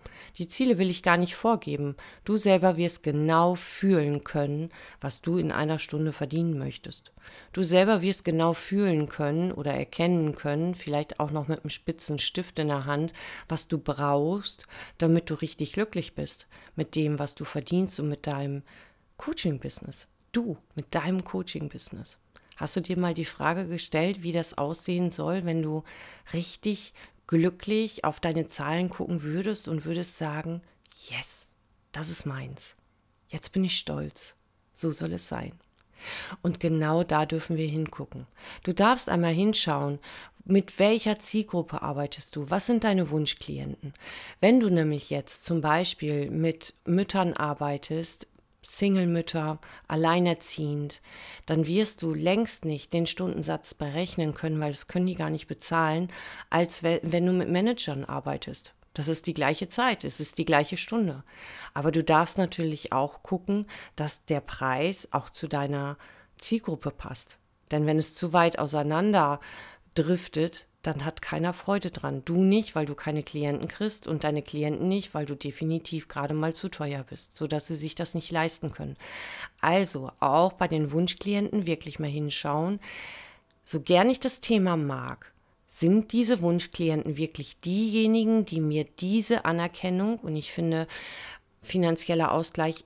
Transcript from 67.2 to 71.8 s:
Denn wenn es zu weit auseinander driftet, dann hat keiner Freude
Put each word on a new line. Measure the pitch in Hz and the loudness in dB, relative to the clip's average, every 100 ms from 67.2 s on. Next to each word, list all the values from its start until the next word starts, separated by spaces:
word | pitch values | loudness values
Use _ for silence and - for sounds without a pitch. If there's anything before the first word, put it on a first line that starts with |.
| - - _ _ - | -10 -14 _ _ -2
Denn | 151 151 | 2 4
wenn | 156 | 2
es | 156 | 2
zu | - 175 | -2 2
weit | 175 170 - | 4 4 2
auseinander | 147 147 147 156 208 202 147 143 - - - - _ | 0 0 0 2 4 4 4 0 -6 -18 -18 -20 _
driftet, | - 156 180 - 156 165 - - _ | 0 2 0 0 -2 -2 -4 -16 _
dann | 180 143 | -6 -4
hat | 147 - | -4 -6
keiner | - 156 175 | -6 -2 -2
Freude | 180 - 202 | -2 0 0